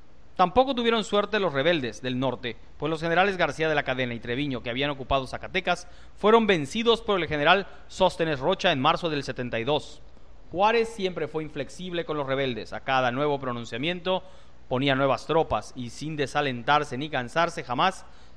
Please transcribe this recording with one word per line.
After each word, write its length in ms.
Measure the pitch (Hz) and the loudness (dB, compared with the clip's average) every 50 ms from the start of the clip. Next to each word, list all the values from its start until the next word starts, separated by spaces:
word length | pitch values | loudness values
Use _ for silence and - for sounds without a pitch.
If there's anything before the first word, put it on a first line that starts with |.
| - - - - - - - | -16 -16 -16 -16 -16 -6 0
Tampoco 400 | - 185 180 - 247 262 269 269 | 2 2 4 6 4 4 4 2
tuvieron 280 | 240 233 233 226 226 196 | 0 2 2 2 2 0
suerte 360 | - - 208 208 202 208 208 | 0 2 0 2 2 0 0
los 140 | 190 170 139 | 0 0 0
rebeldes 480 | 135 135 165 175 156 123 113 107 - | 2 2 4 2 2 0 -4 -6 -6
del 180 | - 127 127 127 | -6 -4 -2 0
norte, 380 | 135 131 120 110 - 120 110 - - - - - | 0 -2 -2 -2 -4 -8 -8 -8 -12 -16 -10 -6
pues 120 | 147 151 | -4 -2
los 120 | 165 156 | -2 -2
generales 360 | 165 165 165 175 190 202 190 180 | 0 2 4 4 4 4 4 2
García 320 | 170 147 127 135 160 160 | 0 0 0 0 0 0
de 60 | 151 | 2
la 80 | 143 131 | 2 0
Cadena 300 | 139 131 127 127 120 117 | 0 0 0 -2 -2 -4
y 60 | 113 | -4
Treviño, 420 | 104 120 120 131 147 147 131 117 | -4 -4 -2 -2 -2 -2 -2 -4
que 80 | 107 123 | -4 -4
habían 220 | 117 127 139 147 | -2 0 0 -2
ocupado 340 | 143 131 127 - 139 135 131 | -2 -4 -2 0 0 0 0
Zacatecas, 640 | 120 - 113 117 110 135 185 180 185 175 - - - - - - - - - | -2 -6 -8 -8 -4 -4 -2 0 0 0 -2 -4 -10 -16 -16 -16 -16 -6 2
fueron 280 | - 208 226 233 226 | 6 8 8 8 8
vencidos 560 | 208 196 160 143 135 - 220 233 233 226 - | 6 4 2 2 -2 -2 0 2 2 2 2
por 180 | - - 202 180 | 2 0 0 0
el 80 | 165 - | 0 0
general 400 | 151 147 147 160 185 202 196 - - - - - | 0 4 6 6 6 6 4 0 -8 -16 -16 -8
Sóstenes 520 | - - 190 175 - - 165 160 151 127 | 0 2 2 4 4 2 0 0 0 0
Rocha 320 | 131 165 190 190 - 180 | 2 2 2 2 4 2
en 100 | 160 135 | 2 4
marzo 280 | 127 156 170 160 180 165 | 4 4 4 4 2 -2
del 140 | 151 143 135 | -2 -2 -2
setenta 360 | 139 123 - 123 120 117 113 | -4 -4 -6 -4 -4 -2 -2
y 40 | 113 | 0
dos. 380 | 131 151 139 - - - - - - - - - - - - - - | 2 0 0 0 -4 -12 -14 -16 -16 -16 -16 -16 -16 -16 -16 -14 -8
Juárez 380 | - 170 202 220 226 233 226 226 | 0 2 4 4 4 4 2 0
siempre 380 | 226 202 190 185 175 165 156 - | -2 -4 -4 -4 -2 -4 -4 -4
fue 160 | - 156 156 | -4 -4 -6
inflexible 640 | 147 - 147 131 - - - 180 185 175 170 165 | -6 -6 -6 -8 -8 -8 -10 -10 -6 -4 -4 -4
con 120 | 160 151 151 | -4 -4 -4
los 100 | 139 131 | -2 0
rebeldes. 460 | 135 135 139 131 120 110 90 - - | 0 0 0 0 -2 -4 -6 -8 -8
A 80 | 107 | -6
cada 300 | - 135 135 131 127 120 | -2 0 2 2 2 2
nuevo 280 | 120 131 147 151 143 135 | 2 2 2 0 0 0
pronunciamiento 840 | 135 127 120 120 117 - 117 117 139 170 180 175 165 180 190 180 - - - - - - - - - - | -2 -4 -4 -6 -6 -6 -6 -4 -2 -2 -4 -2 -2 -2 -2 -2 -4 -6 -14 -16 -16 -16 -16 -16 -8 -4
ponía 280 | 131 123 139 143 135 | -2 0 2 2 2
nuevas 300 | 131 139 135 123 113 - | 4 4 2 2 0 0
tropas 480 | - 151 165 156 151 117 107 - - - | 0 2 2 2 2 0 -2 -2 -4 -10
y, 140 | 131 120 120 | -10 -10 -10
sin 260 | - - 139 156 160 | -10 -8 -8 -6 -4
desalentarse 840 | 147 139 123 - 147 147 139 123 120 113 139 147 151 147 139 131 123 | -4 -4 -2 0 0 0 0 -2 -2 2 4 4 4 4 2 -4 -6
ni 120 | 151 156 | -6 -4
cansarse 540 | 147 131 123 120 - 165 170 170 - 175 135 | -4 -4 -4 -2 0 0 0 0 0 -4 -6
jamás, 420 | 123 123 135 170 190 185 - - - - - - - - | -4 0 2 2 2 2 -2 -8 -16 -16 -16 -16 -16 -16